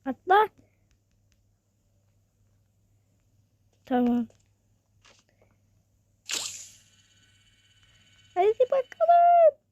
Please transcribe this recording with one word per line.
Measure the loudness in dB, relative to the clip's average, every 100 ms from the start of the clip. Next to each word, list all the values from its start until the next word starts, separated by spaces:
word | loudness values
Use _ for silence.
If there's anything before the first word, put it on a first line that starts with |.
| -14
Atla. | -8 0 0 0 _ _ _ _ _ _ _ _ _ _ _ _ _ _ _ _ _ _ _ _ _ _ _ _ _ _ _ _ _ _ _ _ _ -8
Tamam. | -4 -2 -4 -6 _ _ _ _ _ _ _ _ _ _ _ _ _ _ _ _ _ _ _ -14 -12 -12 -18 -20 -20 _ _ _ _ _ _ _ _ _ _ _ _ _ _ _
Hadi | -2 -2 0 -2
bakalım. | -4 -6 -4 0 4 4 4 4 0 _